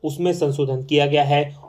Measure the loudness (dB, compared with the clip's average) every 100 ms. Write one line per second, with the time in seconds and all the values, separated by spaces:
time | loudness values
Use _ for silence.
0 | -8 -2 -2 0 -2 0 -2 -4 0 2
1 | 2 2 2 2 0 -8